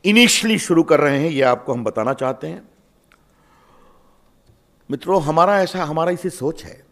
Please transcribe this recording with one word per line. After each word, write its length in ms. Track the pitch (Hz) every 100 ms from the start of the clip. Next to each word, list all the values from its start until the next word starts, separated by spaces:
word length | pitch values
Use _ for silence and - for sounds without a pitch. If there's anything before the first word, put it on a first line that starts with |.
इनिशियली 540 | 190 214 240 - 220 208
शुरू 240 | - 165
कर 180 | 165 143
रहे 180 | 147 139
हैं, 120 | 160
ये 120 | 139
आपको 300 | 131 123 -
हम 120 | 123
बताना 280 | 107 110 113
चाहते 340 | 135 131 131 156
हैं। 220 | 185 - _ _ _ _ _ _ _ _ _ _ _ _ _ _ _ _ _ _ _ _ _ -
मित्रों, 320 | 139 180 190
हमारा 380 | 147 160 180 202
ऐसा, 240 | 185 185
हमारा 260 | 156 156 170
इसी 200 | 180 185
सोच 340 | - 135 160
है 200 | - - _